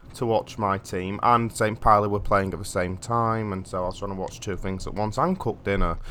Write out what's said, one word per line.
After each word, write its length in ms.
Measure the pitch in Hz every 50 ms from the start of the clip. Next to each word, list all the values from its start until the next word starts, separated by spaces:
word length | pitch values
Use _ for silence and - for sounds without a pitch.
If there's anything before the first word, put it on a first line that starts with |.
| - -
to 140 | - - 127
watch 320 | 113 110 - - - - -
my 180 | 104 98 98
team, 420 | 98 - - 104 92 92 95 101 -
and 280 | - 120 120 117 117 110
Saint 300 | - - 110 107 95 -
Pauli 280 | - 117 107 104 104 104
were 120 | 101 98
playing 320 | - - 104 98 98 95
at 60 | 85 80
the 60 | 104
same 320 | - - 98 90 90 92 90
time, 560 | - 113 117 117 117 113 110 113 107 104 95
and 120 | 95 92
so 180 | - - 92 90
I 20 |
was 120 | 90 95 -
trying 120 | 101 98
to 100 | 95 92
watch 180 | 92 - - -
two 200 | - 104 90 -
things 280 | - 95 95 92 -
at 60 | -
once 240 | - 98 107 107 104
and 220 | 127 151 180 185 -
cook 260 | - 120 - - -
dinner, 320 | 101 98 95 90 82 85 - - -